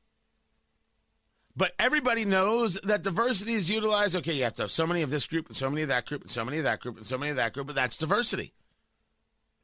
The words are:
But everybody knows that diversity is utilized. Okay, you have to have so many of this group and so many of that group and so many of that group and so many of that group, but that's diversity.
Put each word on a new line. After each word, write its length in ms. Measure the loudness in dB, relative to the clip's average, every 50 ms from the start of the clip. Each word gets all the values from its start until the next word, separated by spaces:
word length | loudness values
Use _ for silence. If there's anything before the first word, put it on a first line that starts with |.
| _ _ _ _ _ _ _ _ _ _ _ _ _ _ _ _ _ _ _ _ _ _ _ _ _ _ _ _ _ _ _
But 180 | -2 -2 0 0 0
everybody 480 | 2 2 2 2 2 2 2 2 2
knows 480 | 2 4 4 4 4 4 4 2 2 0 -2 0
that 200 | 0 0 2 2
diversity 520 | 0 0 2 2 2 0 0 0 -2 0
is 160 | 0 0 0
utilized. 440 | 0 0 2 2 2 2 2 2 0
Okay, 180 | 0 -2 -2 0
you 100 | 0 0
have 100 | 0 0
to 80 | -2 -2
have 60 | -2
so 160 | 0 0 0
many 140 | 2 2 0
of 100 | 0 0
this 160 | 0 -2 -2
group 200 | -2 -4 -4 -4
and 100 | -4 -4
so 140 | -4 -2 -2
many 120 | 0 -2 0
of 60 | 0
that 180 | 0 -2 -2
group 140 | -2 -6 -8
and 100 | -6 -6
so 140 | -4 -4 -4
many 140 | -2 -2 0
of 60 | 0
that 160 | 0 0 0
group 180 | -2 -8 -8 -8
and 80 | -6
so 100 | -6 -4
many 140 | -4 -2 -2
of 60 | 0
that 180 | 0 0 0 -2
group, 120 | -4 -6
but 100 | -4 -2
that's 200 | 0 0 0 -2
diversity. 560 | -4 -2 0 0 0 2 0 -2 -2 -4 -8 -12 _ _ _ _ _ _ _ _ _ _ _ _ _ _ _ _ _ _ _ _ _